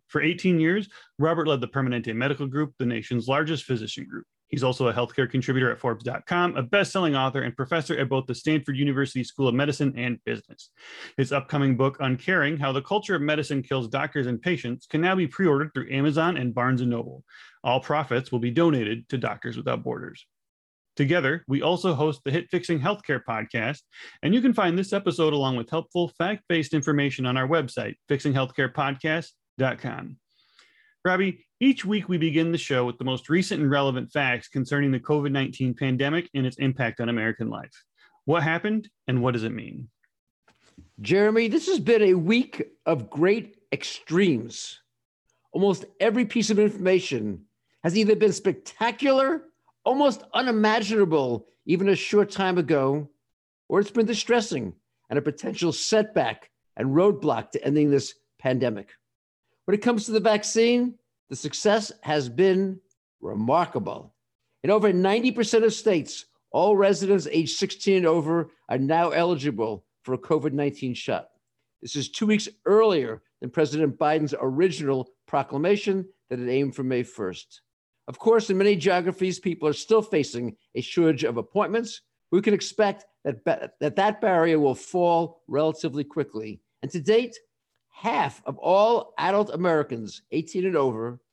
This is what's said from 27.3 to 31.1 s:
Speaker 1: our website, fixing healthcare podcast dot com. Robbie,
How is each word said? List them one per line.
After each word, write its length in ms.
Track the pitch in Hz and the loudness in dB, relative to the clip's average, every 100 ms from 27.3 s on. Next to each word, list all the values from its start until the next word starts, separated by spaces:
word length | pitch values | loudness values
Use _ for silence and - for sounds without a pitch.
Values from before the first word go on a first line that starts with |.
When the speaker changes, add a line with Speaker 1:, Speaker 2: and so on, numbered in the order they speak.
| 131 | -2
Speaker 1:
our 100 | 131 | 0
website, 480 | 165 135 - 110 - - | 0 -2 -6 -8 -10 -4
fixing 240 | 139 151 | -2 0
healthcare 380 | 135 131 - 127 | 0 -2 -2 -4
podcast 560 | - 139 131 160 160 - _ _ - | -2 -4 -4 -4 -4 -6 _ _ -2
dot 220 | 131 120 | -2 -2
com. 380 | 120 113 - 139 _ _ _ _ _ _ _ _ | -8 -10 -12 -18 _ _ _ _ _ _ _ _
Robbie, 400 | 180 | 0